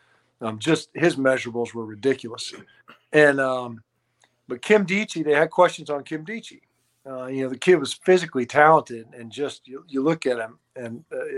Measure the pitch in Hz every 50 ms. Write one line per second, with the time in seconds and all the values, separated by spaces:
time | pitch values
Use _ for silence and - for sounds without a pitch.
0 | _ _ _ _ _ _ _ - 120 110 110 107 107 160 160 156 - - - -
1 | 160 170 147 135 135 131 131 127 123 123 113 120 117 113 113 117 113 110 110 104
2 | 104 135 131 - - 113 120 117 - - - - - _ _ _ _ - - _
3 | _ _ - 151 151 147 139 139 135 131 131 127 123 117 117 113 _ _ _ _
4 | _ _ _ _ _ _ _ _ _ - 127 - - - 214 208 196 165 190 202
5 | 220 - - 165 151 151 147 147 165 165 - - 180 170 170 - 156 156 147 143
6 | 135 - 160 156 156 185 220 226 - - - - _ _ _ _ _ _ _ _
7 | - 135 131 127 127 127 135 135 131 127 131 120 - 180 185 160 135 127 - -
8 | - 185 185 180 175 147 - 131 120 - - 143 151 156 160 151 - - 120 113
9 | 113 113 - 123 117 113 107 127 147 131 - - _ 127 127 147 170 _ 135 135
10 | 135 160 170 165 - 131 123 117 113 113 120 _ _ _ - 131 120 113 117 123
11 | - - - 127 143 151 135